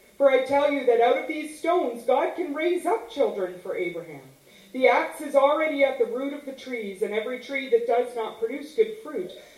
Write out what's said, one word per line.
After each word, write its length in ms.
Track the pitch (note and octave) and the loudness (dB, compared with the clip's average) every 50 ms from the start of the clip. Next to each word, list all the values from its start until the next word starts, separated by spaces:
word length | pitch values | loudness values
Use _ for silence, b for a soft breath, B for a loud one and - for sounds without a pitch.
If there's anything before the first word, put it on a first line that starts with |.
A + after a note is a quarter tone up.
| b b b | b b b
For 140 | - C#4 C4+ | 4 6 6
I 140 | C4+ B3+ C4 | 6 6 4
tell 280 | - C#4 C#4+ C#4+ D4 C#4+ | 2 2 2 4 2 2
you 140 | C4+ B3 | 2 4
that 140 | A#3+ A3+ A3+ | 4 6 6
out 180 | A#3 B3+ C#4 - | 6 4 4 2
of 80 | - | 0
these 320 | - D4+ D4+ C#4+ - - - | -4 -6 -6 -6 -8 -10 -4
stones 460 | - E4 F4 F4+ D4+ A#3+ A#3 - - | -2 0 2 2 0 -2 -4 -4 0
God 320 | C#4 B3+ C#4+ E4+ - - | 2 2 2 2 0 -2
can 180 | E4 D#4+ C#4+ C#4 | -4 -6 -4 -4
raise 320 | D#4 D#4+ F4 F4+ - - | -2 -2 0 0 0 0
up 240 | E4+ A4+ A4+ - - | 0 -2 -2 -2 -8
children 480 | - C#4+ A#3+ G3+ F#3 G3 F#3 F3 F3+ - | -2 0 0 0 0 -2 -4 -6 -6 -10
for 180 | - F#3+ - | -10 -8 -6
Abraham. 540 | - F3 E3 E3 E3 D#3+ D#3+ D3 C3+ C3 - - _ B B B B B B - | -4 -4 -4 -6 -8 -10 -12 -14 -16 -18 -20 -20 _ B B B B B B -2
The 160 | B3+ B3+ - | 4 4 6
axe 320 | B3+ D4+ D#4+ - - - | 6 4 2 -2 -6 -10
is 140 | D4+ C4 C#4 | -8 0 2
already 500 | C4+ C4+ C#4+ D4+ D#4 D#4 C#4+ C#4+ C#4 C#4 | 4 4 4 4 2 0 0 2 2 2
at 140 | C4+ C4 - | 2 4 0
the 80 | A3+ | -2
root 260 | G3+ A3 B3+ C#4 C#4+ C#4+ | -2 -2 -4 -6 -6 -6
of 140 | C#4+ - | -8 -10
the 60 | C4+ C4+ | -12 -14
trees, 500 | - - C4 B3 A3+ G#3 G3 F#3+ F#3 G#3+ | -12 -10 -10 -8 -8 -8 -8 -6 -4 -4
and 100 | G3+ G#3 | -2 -2
every 280 | A3+ A3+ B3 B3+ - | -4 -4 -4 -6 -8
tree 280 | - C4+ C#4 C4+ C4 B3+ | -8 -8 -8 -6 0 0
that 160 | A#3 A3+ A#3+ | 2 2 2
does 280 | B3+ A#3 A#3+ B3 - - | 2 0 0 0 -2 -4
not 240 | A3+ A3 - - - | -6 -6 -6 -6 -6
produce 360 | A3+ A#3 C#4 D4 - - - | -6 -6 -6 -8 -10 -6 0
good 240 | A#3 G#3 - - - - | 0 0 0 0 -8 -12
fruit 300 | D4+ D4 G3+ - - - B B B B | -8 -8 -8 -8 -8 -12 B B B B